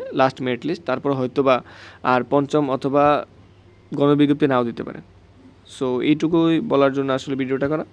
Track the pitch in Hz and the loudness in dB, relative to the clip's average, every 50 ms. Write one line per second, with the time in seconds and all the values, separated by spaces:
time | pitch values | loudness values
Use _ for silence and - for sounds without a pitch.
0 | 508 539 - 131 131 131 127 - 135 127 123 113 - 143 175 - - - 127 127 | -6 -6 0 2 2 2 2 -2 -4 -4 -4 -4 -4 -6 -8 -6 -4 -6 -6 -4
1 | - 143 139 131 127 123 - 147 135 135 131 120 - - - - - - - - | -2 -2 -2 -2 -2 -2 -2 0 2 2 2 2 0 -8 -18 -20 -20 -20 -20 -8
2 | - - 127 123 120 - 139 143 139 135 - 151 147 135 131 131 - 139 131 147 | -2 0 0 0 0 2 0 0 0 2 0 -2 0 0 -2 -4 -4 0 0 2
3 | 143 147 147 131 - - - - - - - - _ - - _ - - - 139 | 4 4 2 0 -2 -8 -16 -20 -20 -20 -20 -20 _ -20 -20 _ -18 -12 -4 0
4 | 139 143 147 143 147 143 143 143 151 139 131 123 120 117 113 - - - - - | 2 2 4 4 4 2 2 2 2 2 2 0 0 -2 -4 -8 -12 -12 -12 -16
5 | 165 - - - _ _ - - - - - - - - - - 139 127 127 123 | -18 -20 -20 -20 _ _ -20 -20 -20 -20 -20 -20 -20 -20 -10 -6 -4 -2 -2 -2
6 | 117 135 151 156 156 156 170 165 165 165 165 156 151 - 135 139 139 139 135 139 | 0 0 0 2 0 0 2 2 2 2 2 0 0 0 2 2 2 2 2 0
7 | 135 135 131 131 - - 139 131 135 127 135 131 143 139 151 160 170 - | -2 -2 -2 -4 -4 -6 -4 -4 -4 -4 -2 -4 -2 -2 -4 -4 -6 -10